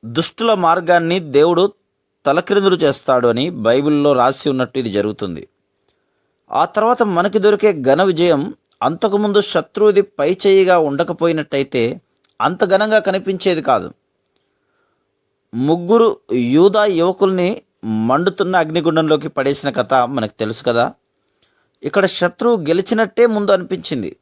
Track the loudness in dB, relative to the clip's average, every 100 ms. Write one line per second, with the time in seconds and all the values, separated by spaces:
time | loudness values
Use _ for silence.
0 | -8 -4 -4 -4 -2 0 0 0 2 0
1 | 2 -4 0 2 4 4 0 -2 _ _
2 | _ _ -2 -2 0 0 2 2 0 0
3 | 0 2 2 0 -2 -2 0 2 2 2
4 | 2 2 2 0 -4 -2 -4 -4 -4 -2
5 | -2 -4 -8 -10 -14 _ _ _ _ _
6 | _ _ _ _ _ -4 -2 -2 -2 0
7 | 0 0 0 2 2 2 2 0 0 2
8 | 2 2 2 2 -2 -10 _ _ -4 -2
9 | -2 0 2 0 0 -2 -4 0 2 4
10 | 0 -2 -2 0 2 4 4 4 2 -2
11 | -4 -2 -2 -2 -4 -4 -4 -2 -2 -4
12 | _ _ _ _ -4 0 0 0 2 0
13 | 0 -4 -4 -2 -2 -2 0 -2 -2 -14
14 | _ _ _ _ _ _ _ _ _ _
15 | _ _ _ _ _ -4 0 0 2 2
16 | 4 0 _ -2 0 4 4 4 0 0
17 | 0 0 0 0 -2 -4 _ _ -6 -4
18 | 0 0 0 -2 -2 -2 -2 -2 -2 0
19 | 0 0 -2 -4 -2 -2 -4 -4 0 0
20 | 0 -2 -6 _ -6 -4 -2 0 -2 -4
21 | _ _ _ _ _ _ _ _ -4 0
22 | 0 0 -4 -2 -2 -2 0 -2 -2 -2
23 | -2 0 0 0 0 -2 -2 -8 -6 -6
24 | -8 -12